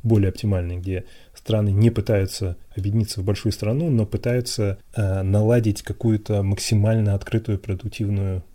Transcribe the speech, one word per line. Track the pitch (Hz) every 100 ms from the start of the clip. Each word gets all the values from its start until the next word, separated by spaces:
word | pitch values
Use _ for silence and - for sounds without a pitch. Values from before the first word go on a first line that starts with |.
более | 113 110 95
оптимальной, | - 107 95 87 90
где | 90 92 - - -
страны | - - 110 104
не | 98 113
пытаются | 113 101 104 95 - 95 87 - -
объединиться | 98 110 104 -
в |
большую | 95 98 110
страну, | - 104 131 165
но | 120 104
пытаются, | 110 120 123 123 - 101 98 - -
а, | 98 95
наладить | 95 101 110 120 107 101
какую-то | - 104 117 107 - 104
максимально | 98 101 - 107 107 113 104
открытую | 98 - 113 113 98
продуктивную | - 92 107 - 101 101 95 92 -